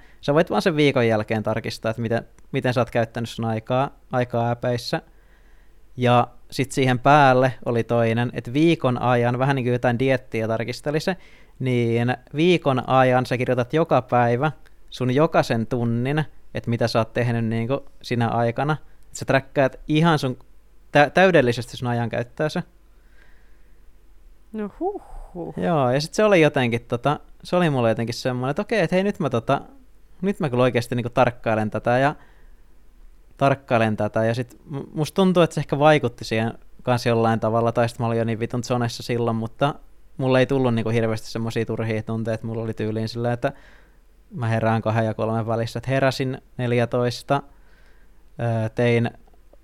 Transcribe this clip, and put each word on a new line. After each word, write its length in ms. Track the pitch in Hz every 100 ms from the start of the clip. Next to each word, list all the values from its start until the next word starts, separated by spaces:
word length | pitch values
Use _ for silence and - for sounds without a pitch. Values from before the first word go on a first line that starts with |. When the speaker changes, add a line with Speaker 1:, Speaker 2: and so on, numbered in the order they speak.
| - -
Speaker 1:
sä 120 | -
voit 160 | 147 180
vaan 120 | 208
sen 140 | 196 151
viikon 320 | 143 127 117
jälkeen 360 | 107 107 110
tarkistaa, 460 | 107 110 113 - 110
että 120 | 110
miten, 260 | 110 117 - - -
miten 220 | 139 156
sä 80 | 135
oot 100 | 113
käyttänyt 380 | 123 113 120 113
sun 160 | - 113
aikaa, 440 | 110 - 127 139 - -
aikaa 400 | 127 120 120 117
äpeissä. 500 | 120 123 120 - 165 - - - - - - - - - -
Ja 300 | 120 120 - - -
sit 200 | - 127
siihen 280 | - 127 123
päälle 540 | 139 147 135 127 131 - -
oli 180 | 117
toinen, 480 | 110 120 117 113 123
että 200 | 127 120
viikon 480 | 135 165 160 131 120
ajan, 380 | 120 123 120 123
vähän 160 | 135 139
niin 100 | 120
kuin 80 |
jotain 260 | 123 127 117
diettiä 480 | 135 131 - 113 110
tarkisteli 520 | 113 117 - - 151
se, 180 | 190 180 - - - -
niin 560 | 131 120 117 117 120 - - 143
viikon 540 | 180 170 143 127 -
ajan 360 | 131 127 123 123
sä 120 | 120
kirjoitat 360 | 123 123 120
joka 280 | 156 165 143
päivä 500 | - 123 120 120 151 - - - -
sun 220 | - 127 127
jokaisen 520 | 165 175 139 113 110
tunnin, 560 | 123 117 117 127 151 147 - -
että 160 | 123 -
mitä 180 | 117 117
sä 120 | 117
oot 140 | 110
tehnyt 320 | 123 120 117 113
niinku 400 | 113 117 139 - -
sinä 260 | - 120 113
aikana. 500 | 117 117 117 143 151 - - -
Et 60 | -
sä 100 | 117
trackkaat 540 | 135 - 143 131 - -
ihan 320 | 151 170 151
sun 180 | 131 123 - - - - -
tä-, 180 | 143 139
täydellisesti 680 | - 190 165 123 120 - -
sun 100 | 123
ajankäyttöä 600 | 120 117 117 117 - 151
se. 140 | 180 - - - - - - - - - - - - - - - - - - -
Speaker 2:
No 160 | 220 202 -
huhhuh. 720 | 359 403 - - - 180 160 175
Speaker 1:
Joo, 340 | 180 160 123
ja 100 | 135
sit 120 | 151
se 100 | -
oli 180 | 214 185
jotenkin 400 | 151 143 123 113 -
tota, 320 | 120 139 147 - -
se 120 | - 180
oli 140 | 170
mulle 200 | 131 113
jotenkin 240 | 110 117 117
semmonen, 340 | 131 123 131
että 100 | 147
okei, 180 | 202 220
et 120 | 160
hei, 120 | 180
nyt 160 | 202 196
mä 100 | 143
tota, 320 | 117 - 139 - - - - - -
nyt 180 | 190 202
mä 100 | 151
kyllä 140 | 120
oikeesti 320 | 127 117 - 123
niinku 140 | 117
tarkkailen 640 | 135 123 - 117 110 107
tätä 260 | 110 120 123
ja 180 | 139 - - - - - - - - - - - - -
tarkkailen 600 | 139 139 - 117 110 107
tätä, 280 | 107 110 113
ja 100 | 117
sit 220 | 120 - -
m-, 100 | 139 -
musta 220 | 160 147 -
tuntuu, 280 | 190 180
että 100 | 160
se 80 | 156
ehkä 180 | 139 143
vaikutti 460 | 151 151 117 - -
siihen 280 | 110 113 - - -
kans 220 | - 120 120
jollain 340 | 117 113 113
tavalla, 320 | 110 117 117
tai 180 | 117 117
sit 100 | -
mä 60 | 117
olin 100 | 117
jo 60 |
niin 160 | 113 110
vitun 240 | 113 123
zonessa 400 | - 123 117 -
silloin, 320 | - 120 117 113
mutta 380 | 113 - 143 - - - - -
mulle 220 | 131 131
ei 60 | 127
tullut 280 | 139 127 113
niinku 140 | 110
hirveästi 380 | 117 113 110 -
semmosia 380 | 120 113 117 110
turhia 380 | 110 110 107
tunteita, 420 | 110 113 113 110 113
mulla 180 | 113
oli 100 | 113
tyyliin 360 | - 110 110 110
silleen, 240 | 117 120
että 200 | 120 139 - - - - - - - -
mä 160 | 185 113
herään 340 | 113 113 110
kahden 240 | 110 110 110
ja 80 |
kolmen 340 | 107 110 113 113
välissä, 320 | 113 117 120
että 100 | 127
heräsin 460 | 135 135 123 131 127 - -
neljätoista, 840 | 120 120 117 123 120 120 - 143 - - - - - - - - - -
öö, 300 | 120 113 110
tein, 420 | - 120 117 120 - - - - -